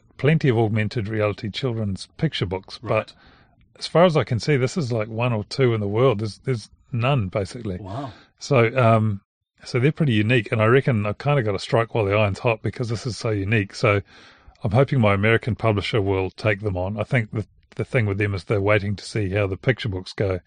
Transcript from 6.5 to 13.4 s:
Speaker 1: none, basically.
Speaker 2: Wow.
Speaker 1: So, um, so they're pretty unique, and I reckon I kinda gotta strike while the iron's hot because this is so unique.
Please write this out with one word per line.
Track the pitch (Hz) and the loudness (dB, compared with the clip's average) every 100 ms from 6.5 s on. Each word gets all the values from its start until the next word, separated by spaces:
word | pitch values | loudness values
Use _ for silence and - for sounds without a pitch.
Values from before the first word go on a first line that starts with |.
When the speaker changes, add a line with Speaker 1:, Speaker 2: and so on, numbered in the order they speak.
| 123 - _ _ | -6 -8 _ _
Speaker 1:
none, | 120 123 143 98 | -2 0 0 0
basically. | 110 98 127 110 90 | -4 -6 -8 -8 -8
Speaker 2:
Wow. | 92 107 139 - _ _ | -8 -10 -10 -14 _ _
Speaker 1:
So, | - 135 117 131 | 2 4 4 4
um, | 117 113 110 101 - _ _ _ | 4 4 2 -2 -10 _ _ _
so | - 127 | -6 0
they're | 131 | 0
pretty | - 151 | 2 2
unique, | 110 107 127 104 | 2 4 2 2
and | 113 | 2
I | 107 | 4
reckon | 131 139 113 104 | 4 4 0 -2
I | |
kinda | 104 139 143 | -4 0 0
gotta | 107 95 | 0 -2
strike | - 120 113 120 | 0 0 0 0
while | 101 | 2
the | 104 | 2
iron's | 104 92 | 2 0
hot | 127 110 | -2 -2
because | 110 - 113 | -4 -6 -6
this | 113 127 | -6 -6
is | 101 | -6
so | 120 | -4
unique. | 107 | -2